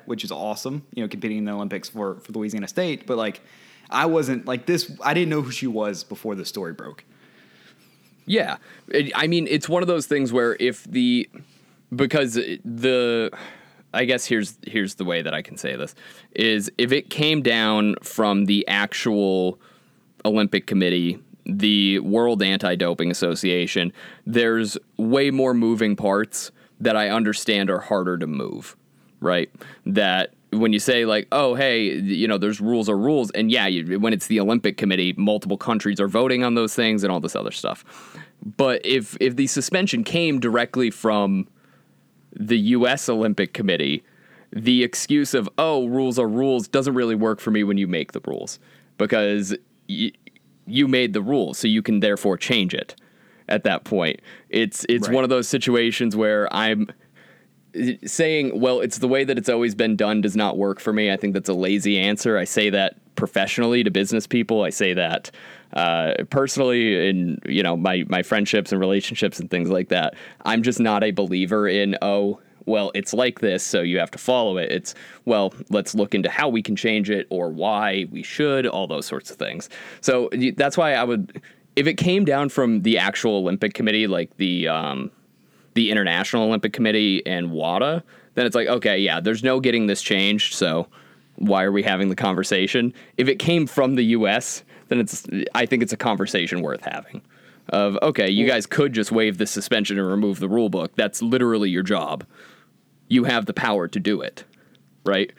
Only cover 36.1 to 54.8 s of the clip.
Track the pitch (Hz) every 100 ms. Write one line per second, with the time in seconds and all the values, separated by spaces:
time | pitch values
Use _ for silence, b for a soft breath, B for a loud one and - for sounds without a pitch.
36.1 | 107 131 127 123 117 110 - 113 107 98
37.1 | 87 78 - 52 - 50 - - B B
38.1 | B B B 107 - 135 120 98 131 107
39.1 | - 127 123 139 - - 185 202 117 110
40.1 | 170 165 135 120 117 120 127 120 - 110
41.1 | 107 101 98 92 _ b b b b b
42.1 | b _ - 107 117 104 123 123 131 -
43.1 | 113 110 101 95 - 101 85 71 73 -
44.1 | b b b b - 113 123 120 - -
45.1 | 147 139 131 101 - 160 147 123 127 131
46.1 | 123 113 113 135 127 104 139 135 127 120
47.1 | 110 110 104 - 107 101 101 95 87 71
48.1 | - - 58 - - b b b b 104
49.1 | 113 104 104 98 101 _ _ - 87 110
50.1 | - - - _ _ - 123 139 127 120
51.1 | 101 101 139 85 - 113 110 104 107 107
52.1 | 101 101 90 - 120 90 73 - - b
53.1 | b b b b 98 101 90 - 101 80
54.1 | - B B B - 110 -